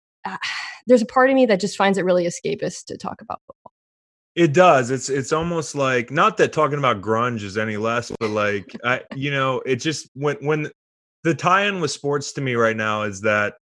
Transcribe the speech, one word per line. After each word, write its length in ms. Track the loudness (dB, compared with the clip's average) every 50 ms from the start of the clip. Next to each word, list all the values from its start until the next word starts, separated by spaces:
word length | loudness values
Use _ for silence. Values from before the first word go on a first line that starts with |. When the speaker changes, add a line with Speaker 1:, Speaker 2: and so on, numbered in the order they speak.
| _ _ _ _ -14
Speaker 1:
uh, 120 | -12 -12 -10 -10 -10 -10 -10 -12
<sighs> 240 | -14 -16 -4 2
there's 160 | 4 4 4 4
a 40 |
part 240 | 4 2 4 4 6
of 40 | 6
me 100 | 6 4
that 140 | 4 4 2
just 160 | 0 -2 -2
finds 200 | 0 2 2 2
it 80 | 2 2
really 220 | 2 2 2 2
escapist 600 | 0 -4 -6 -6 -6 -4 -4 -6 -6 -8 -8 -14
to 100 | -14 -14 -12
talk 220 | -12 -12 -12 -12 -12
about 180 | -14 -14 -14 _
football. 260 | -20 -20 _ -20 -20 _ _ _ _ _ _ _ _ _ _ _ _ 0
Speaker 2:
It 180 | 2 2 4 6
does. 380 | 6 8 8 8 6 4 0
It's, 180 | -2 -4 -4 -4
it's 240 | -4 -4 -2 -2 -2
almost 420 | -2 -2 -2 -2 -4 -4 -4 -4
like, 340 | -2 0 0 0 0 -2 -2
not 260 | 2 2 2 2 4 2
that 140 | 2 2 2
talking 240 | 2 0 0 0 0
about 220 | 0 0 0 0
grunge 420 | -2 -2 0 0 0 0 -2 -4 -6
is 140 | -6 -4
any 200 | -4 -4 -4 -4
less, 340 | -4 -2 -2 -2 -2 -4 -6 -6 -6
but, 120 | -4 -2
like, 440 | 0 0 0 0 -2 -4 -6 -10 -12 -6
Speaker 1:
<laughs> 40 | -2
Speaker 2:
I, 180 | -2 -2 -2 -4 -10 -10
you 160 | -8 -6 -4
know, 300 | -2 -2 0 0 -2 -2 -2
it 120 | -2 -2
just, 320 | -2 -2 -4 -6 -6 -8 -14 -10
when, 220 | -4 -4 -4 -4 -2 -2
when 260 | -2 -2 -2 -4 -6 -10 _ _ _ _ _ _ _ _ _ -2
the 120 | -2 0
tie-in 460 | 0 2 2 2 2 2 0 -2 -2
with 100 | -4 -4
sports 420 | -6 -6 -6 -4 -4 -4 -4 -6 -8
to 80 | -6
me 140 | -4 -2 0
right 200 | 2 2 2 0
now 260 | 0 -2 -2 -2 -2 -4
is 180 | -6 -6 -2 0
that 320 | 2 2 2 2 0 -4 _ _ _